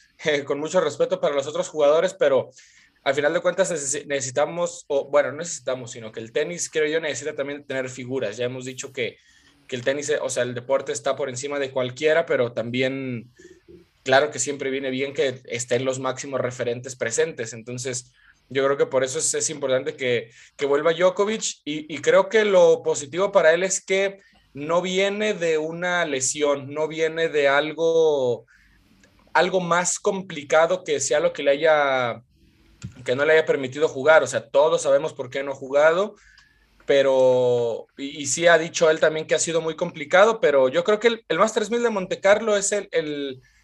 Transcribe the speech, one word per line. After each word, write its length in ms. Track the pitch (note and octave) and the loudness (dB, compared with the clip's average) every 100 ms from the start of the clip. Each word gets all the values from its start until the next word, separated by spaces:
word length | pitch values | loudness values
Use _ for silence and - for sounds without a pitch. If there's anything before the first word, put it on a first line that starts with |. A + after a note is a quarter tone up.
| _ _ | _ _
eh, 200 | E3 D3 | -2 -2
con 160 | C3+ C#3+ | -2 -4
mucho 200 | D#3 F3+ | -2 0
respeto 400 | D3+ B2+ E3+ F3+ | 0 0 -2 0
para 140 | E3 | 0
los 120 | C#3+ C#3 | -2 -2
otros 220 | D#3+ F3 | -4 -4
jugadores, 460 | D#3 C#3+ D#3+ F3+ | 2 4 4 2
pero 360 | - D3 C3 - - - _ _ _ | 0 2 2 0 -8 -20 _ _ _
al 120 | C#3 | -4
final 180 | C#3 D3 | 0 0
de 80 | E3+ | 0
cuentas 320 | F3 F3 F3 | 0 0 0
necesi-, 340 | E3 C#3 D3+ - | -2 -6 -6 -4
necesitamos, 760 | C#3 B2+ B2+ D3+ E3+ E3+ - - | -6 -4 -2 -2 -2 -6 -6 -4
o 200 | C#3 C#3 | -4 0
bueno, 240 | C#3+ C3 | 0 0
no 60 | C#3+ | -2
necesitamos, 540 | E3+ - - B2+ A#2 | -10 -10 -6 -8 -8
sino 200 | B2 A2 | -14 -14
que 80 | A#2 | -14
el 120 | A2+ | -6
tenis, 360 | D3 D#3 F3 - | -4 -4 -6 -6
creo 180 | D#3 D3+ | -2 0
yo, 140 | D#3+ | -2
necesita 340 | D#3+ B2+ C#3+ | -4 -6 -8
también 300 | D3+ C#3 C#3+ | -6 -8 -10
tener 240 | - C3 B2+ | -8 -6 -6
figuras. 480 | C3 B2 C3 G#2+ A2 | -8 -8 -4 -4 -4
Ya 80 | |
hemos 220 | B2 C3 B2+ | -6 -6 -10
dicho 260 | C3 - | -12 -12
que, 240 | - A2 - _ _ _ _ - | -6 -6 -8 _ _ _ _ -12
que 100 | B2+ | -6
el 60 | |
tenis, 300 | B2+ C#3+ D3 D3 | -2 -2 -2 -2
o 80 | C3 | -2
sea, 140 | B2+ | -2
el 120 | B2 | -4
deporte 380 | A#2+ B2 C3+ C3+ | -4 -2 -2 -2
está 240 | C3 C#3 C3+ | -6 -4 -4
por 120 | C#3 | -6
encima 300 | B2+ C#3+ C#3+ | -8 -6 -6
de 120 | C3+ | -4
cualquiera, 560 | C3 B2+ B2 D3+ D#3+ E3 | -4 -6 -2 0 2 2
pero 260 | C#3 A#2+ | 0 0
también, 800 | A#2 A2+ B2 C3 C3+ C3 A#2+ - _ - - _ - _ _ | -2 -4 -2 -2 -2 -6 -8 -12 _ -20 -20 _ -20 _ _
claro 280 | C3 C3+ D3 | 2 4 2
que 80 | C#3 | -2
siempre 320 | C#3+ C#3 C3+ | -6 -6 -6
viene 200 | C3+ C3+ | -6 -4
bien 240 | C3 C#3 | -4 -4
que 260 | C#3 C#3 B2+ - | -2 -2 -4 -8
estén 380 | A#2+ - B2 | -8 -2 -2
los 140 | C3 C3 | -2 -2
máximos 420 | C3 B2+ C#3+ C3 | -4 -6 -6 -6
referentes 560 | A#2+ A#2+ A#2+ A#2+ C3 - | -4 -6 -6 -6 -8 -8
presentes. 560 | A2+ C3+ D#3+ - A2+ | -4 -2 -2 -4 -10
Entonces, 600 | A#2 A2 B2+ C3 A#2+ - _ _ _ - | -12 -12 -10 -8 -8 -12 _ _ _ -8
yo 140 | C3 | -2
creo 120 | C3+ C#3 | 0 0
que 100 | A2+ | 0
por 180 | B2+ | 0
eso 140 | C3 D#3 | -2 -2
es, 140 | - | -4
es 160 | D3 C#3+ | -2 -4
importante 440 | D3+ - B2+ D3 | -4 -2 -2 -2
que, 360 | D3+ B2+ A#2 - - - - | -4 -2 -2 -4 -14 -20 -6
que 100 | C#3 | 0
vuelva 280 | C#3+ D#3+ | 2 2
Djokovic 680 | E3 F3+ F#3 G3+ A3 - - | 2 2 2 -2 -2 -6 -8
y, 300 | - D3+ - | -8 -8 -8
y 40 | C#3+ | -6
creo 320 | D3+ F3 F#3+ | 2 4 4
que 140 | A3 G#3+ | 2 4
lo 360 | F#3 E3+ D#3+ | 6 6 6
positivo 480 | D#3+ D3 C#3 D3+ G3 | 0 -4 -4 -2 2
para 220 | G3 D#3+ | 4 6
él 100 | E3+ | 4
es 220 | F#3 F3+ | 2 -4
que 360 | - F#3+ G3 G3 _ _ _ | -2 0 0 -4 _ _ _
no 260 | C3+ D3 F3 | -10 -2 -2
viene 540 | F3+ F#3 G3 G#3 G#3+ | 0 0 0 0 -2
de 240 | F3+ E3+ D#3 | -2 0 0
una 460 | D#3 E3+ F3+ F3 E3 | -2 -4 -2 -2 -2
lesión, 640 | C3 - D3 D3 C#3 C3 | -2 -4 0 0 0 -4
no 160 | D3 D#3 | -4 -4
viene 400 | D#3 D#3+ D#3+ E3 | -2 -2 0 -2
de 180 | D3 C#3 | 2 4
algo, 1000 | C#3 D#3 D3+ E3 E3 D#3+ D3 B2+ A#2 - _ _ _ _ _ _ _ _ | 4 0 0 0 4 4 2 0 -2 -8 _ _ _ _ _ _ _ _
algo 260 | D#3 F3+ F#3 | 0 2 0
más 380 | F3 E3+ F3 - | 0 0 0 -2
complicado 840 | G#3 F#3+ F#3 D#3+ D3 D#3+ E3+ F3+ | -2 -4 -6 -12 0 2 4 0
que 160 | D#3+ C#3 | -2 -2
sea 220 | - D3+ | 0 0
lo 140 | E3+ | 0
que 80 | E3+ | 0
le 80 | C#3+ | 0
haya, 720 | C#3+ D#3+ D3+ C#3 C3 A#2+ A2+ - _ _ _ _ _ - - | 2 4 4 2 0 -2 -4 -12 _ _ _ _ _ -16 -10
que 100 | B2+ | -4
no 120 | B2+ D3+ | 0 4
le 80 | |
haya 100 | D#3+ | 4
permitido 420 | D#3 D3 C3 C#3 D#3 | 4 0 -2 -2 -2
jugar. 360 | C3+ C#3+ D#3 | 0 4 6
O 40 | C#3 | 4
sea, 220 | B2 - | -2 -2
todos 320 | C#3 D#3 E3 | 2 4 2
sabemos 320 | D3+ C#3 D#3 | 2 0 0
por 160 | - B2+ | -8 -10
qué 140 | C#3 | -8
no 100 | C#3 | -8
ha 20 | |
jugado, 600 | C3 C3 C#3+ D#3 F3 G#3+ - _ _ _ _ _ _ - | -8 -2 2 4 4 0 -6 _ _ _ _ _ _ 2
pero, 1000 | C#3+ C3+ C3 B2+ B2+ B2 B2 A#2 G#2+ - - | 4 4 4 4 4 2 2 0 -4 -10 -12
y, 240 | C#3 D3+ | -12 -8
y 40 | C#3+ | -6
sí 200 | E3+ E3+ | 2 6
ha 100 | E3 | 6
dicho 320 | E3 - D#3+ | 4 2 2
él 100 | D#3+ | 4
también 280 | D#3+ D#3 D#3 | 2 0 0
que 80 | |
ha 40 | D#3+ | -2
sido 220 | - E3 | 0 -2
muy 160 | D#3+ D#3 | -2 -4
complicado, 640 | F3 E3 C#3+ F3+ G#3+ A3+ | -6 -6 2 6 6 4
pero 300 | D#3+ C#3 C3 | 4 4 4
yo 140 | D3+ | 2
creo 140 | F3 G#3 | 0 2
que 100 | A#3 | 2
el, 160 | A3+ - | 0 -2
el 100 | E3 | 2
Masters 320 | A3 A#3 G3+ | 2 0 -2
mil 120 | A#3+ | -2
de 80 | A#3 | -2
Monte 280 | G#3 F#3 E3+ | -2 -4 0
Carlo 380 | G3 G#3+ A3+ G3+ | 2 2 2 0
es 160 | F#3+ | 0
el, 160 | G#3 G3 | -4 -4
el, 500 | E3+ D3+ C#3+ C#3 C3 _ _ | -4 -4 -6 -8 -12 _ _